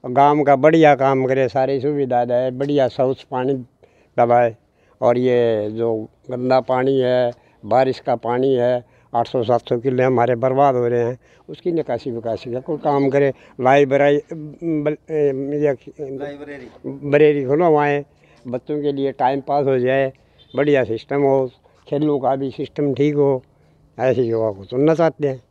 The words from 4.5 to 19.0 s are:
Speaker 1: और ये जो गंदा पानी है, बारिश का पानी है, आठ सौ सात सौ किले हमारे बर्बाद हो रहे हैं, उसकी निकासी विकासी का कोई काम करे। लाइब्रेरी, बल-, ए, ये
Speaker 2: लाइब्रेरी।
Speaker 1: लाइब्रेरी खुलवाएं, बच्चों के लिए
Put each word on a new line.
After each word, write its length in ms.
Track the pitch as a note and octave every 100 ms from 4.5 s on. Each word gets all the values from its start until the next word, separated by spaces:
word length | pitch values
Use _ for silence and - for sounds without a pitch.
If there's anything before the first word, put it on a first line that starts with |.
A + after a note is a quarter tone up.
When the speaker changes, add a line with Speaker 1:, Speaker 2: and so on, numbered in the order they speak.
| A2+ _ _ _ _
Speaker 1:
और 180 | A#2+ A#2+
ये 520 | B2+ B2 A#2 A2 G#2+
जो 380 | A2 A#2 A2 A2 _ -
गंदा 300 | B2 B2+ B2+
पानी 380 | B2 B2+ C3 C3+
है, 480 | B2 B2 B2 A#2+ _ _ G#2
बारिश 340 | A#2+ C3 B2
का 140 | -
पानी 400 | A#2+ A#2 A#2+ C3+
है, 300 | C3 A#2+ B2 - _ _
आठ 140 | A#2+ A#2+
सौ 140 | C3+
सात 260 | A2+ B2 -
सौ 100 | B2+
किले 240 | C3 B2+
हमारे 320 | C3 B2 A#2+
बर्बाद 400 | A#2+ C3 C3 C#3+
हो 140 | B2+ A#2+
रहे 160 | A#2+
हैं, 140 | A#2 B2+ _ _ -
उसकी 240 | D#3 F3+
निकासी 380 | E3+ D3 A#2+ C#3
विकासी 420 | A#2 A2+ A2 B2+
का 80 | A#2+
कोई 160 | - D3+
काम 340 | D3+ C#3+ C#3
करे। 220 | C#3 C#3 - - -
लाइब्रेरी, 600 | B2+ C#3 C#3 C3+ C#3+ D3 - E3 D3+ C#3+ E3+ D#3
बल-, 280 | D3+ D3+ -
ए, 160 | D#3 C#3+ C3+ C#3
ये 180 | D3 D3 B2+ - C3 C#3 C3+
Speaker 2:
लाइब्रेरी। 460 | C#3+ C#3+ C#3+ C#3+ A#2+ - C3
Speaker 1:
लाइब्रेरी 580 | C3+ C#3+ C#3+ D3+ C#3+
खुलवाएं, 600 | B2+ D3 F3 D3+ D3 C#3+ C#3+ _ _ _ B2+
बच्चों 340 | A#2+ - D3+
के 100 | C#3+
लिए 200 | C#3